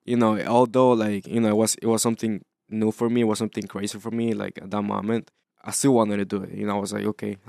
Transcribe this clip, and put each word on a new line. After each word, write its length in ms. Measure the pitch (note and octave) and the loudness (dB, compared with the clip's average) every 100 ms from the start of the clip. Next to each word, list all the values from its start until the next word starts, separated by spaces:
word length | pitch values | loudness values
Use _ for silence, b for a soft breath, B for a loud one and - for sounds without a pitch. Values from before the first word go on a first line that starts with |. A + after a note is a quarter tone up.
| - | -4
you 100 | A#2+ | 2
know, 260 | A2 G#2+ - | 2 2 2
although, 480 | A#2 B2 B2+ B2+ | 4 4 4 4
like, 340 | A#2+ G#2+ G2+ - | 4 2 -2 -4
you 140 | A2+ | 0
know, 80 | A2 | 2
it 80 | G#2 | 4
was, 180 | A2 - | 2 0
it 40 | A2+ | 0
was 160 | A2 | 0
something 440 | A#2+ A2+ A2+ G#2 - _ _ | 0 -2 -2 -4 -8 _ _
new 240 | A2 A2 | -2 0
for 160 | - A#2 | 0 0
me, 100 | A#2+ | 2
it 40 | A2+ | 2
was 140 | G#2 | 0
something 280 | A2 - G2 | -4 -6 -8
crazy 320 | G2+ G2+ G#2 | -8 -8 -8
for 100 | A2 | -8
me, 240 | A#2 A#2 | -4 -2
like, 240 | G#2 G2 - | -2 -6 -10
at 120 | G2 | -6
that 100 | G#2 | -4
moment, 500 | G#2 G2+ G2+ A2+ - _ _ _ | -2 -4 -2 -4 -6 _ _ _
I 100 | - | -8
still 200 | - C#3 | 0 4
wanted 240 | A#2+ G#2+ G2+ | 4 4 0
to 80 | F#2+ | -2
do 180 | G2+ | -4
it. 100 | F#2+ | -6
You 120 | G2+ G#2 | -6 -4
know, 120 | G2+ | -4
I 20 | |
was 140 | G2+ | -4
like, 100 | G#2 | -4
"Okay, 320 | G#2 G#2+ G#2 G2 | -4 -6 -8 -10